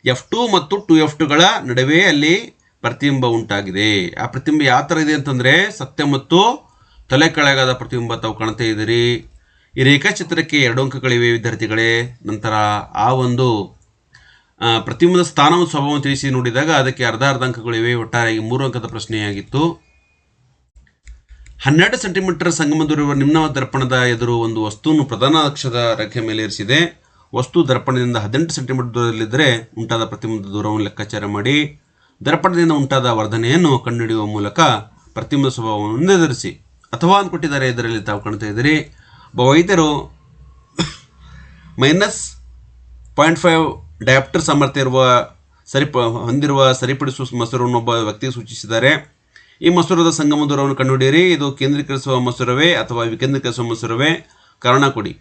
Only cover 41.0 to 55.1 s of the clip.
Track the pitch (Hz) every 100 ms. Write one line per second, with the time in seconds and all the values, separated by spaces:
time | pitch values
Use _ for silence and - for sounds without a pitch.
41 | - _ - - - - - - 139 156
42 | 311 - - - - - - - - -
43 | - - 151 165 175 160 151 - - -
44 | 113 135 135 175 160 143 139 139 131 131
45 | 127 123 - _ _ _ - 135 139 131
46 | 117 117 117 135 143 139 131 123 127 135
47 | 139 135 127 120 117 127 123 120 117 117
48 | 107 101 131 120 107 - - 113 131 151
49 | - _ _ - _ _ 165 175 165 175
50 | 165 156 147 151 147 143 139 135 131 131
51 | 135 151 185 156 143 135 135 143 139 135
52 | 135 127 123 120 123 127 165 139 113 120
53 | 117 110 135 139 131 120 117 113 113 113
54 | 151 160 - _ _ _ 123 135 139 117
55 | 95